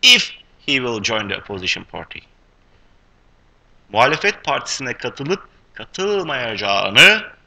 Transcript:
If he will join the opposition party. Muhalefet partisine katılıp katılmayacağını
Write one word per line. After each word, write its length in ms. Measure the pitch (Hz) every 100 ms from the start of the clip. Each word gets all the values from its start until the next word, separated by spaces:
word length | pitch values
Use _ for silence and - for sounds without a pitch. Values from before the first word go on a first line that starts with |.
If 280 | 254 247 - - - _ -
he 60 |
will 300 | 139 123 113
join 260 | 101 113 101
the 80 | 95
opposition 480 | - 101 92 -
party. 340 | 92 85 85 - - _ _ _ _ _ _ _ _ _ _ _ _ _ _ _ _
Muhalefet 560 | 101 127 151 202 208
partisine 480 | - 139 - - 131
katılıp 560 | 120 127 - 143 196 - _ _
katılmayacağını 1600 | - 113 - 196 202 165 135 120 107 101 98 101 104 175 214 - -